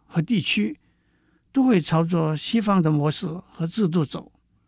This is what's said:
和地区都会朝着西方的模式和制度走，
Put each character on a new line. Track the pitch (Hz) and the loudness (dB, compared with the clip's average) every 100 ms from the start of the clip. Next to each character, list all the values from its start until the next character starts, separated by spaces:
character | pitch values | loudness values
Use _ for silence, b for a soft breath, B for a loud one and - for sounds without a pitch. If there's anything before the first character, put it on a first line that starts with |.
| _ | _
和 | 170 | -4
地 | 156 214 | 0 -2
区 | - - 214 - _ _ _ _ _ _ _ | 0 -2 -2 -6 _ _ _ _ _ _ _
都 | 269 | 0
会 | 262 196 | 4 4
朝 | 151 160 | 2 0
着 | 165 175 156 156 | 0 0 -2 -2
西 | - 233 | -2 -2
方 | 208 190 | 2 2
的 | 156 | 4
模 | 151 147 | 2 0
式 | - 175 170 - | -2 -6 -10 -14
和 | - 165 | -10 -6
制 | 226 190 | -2 0
度 | 170 | 0
走， | 143 151 - _ _ _ | -2 -6 -14 _ _ _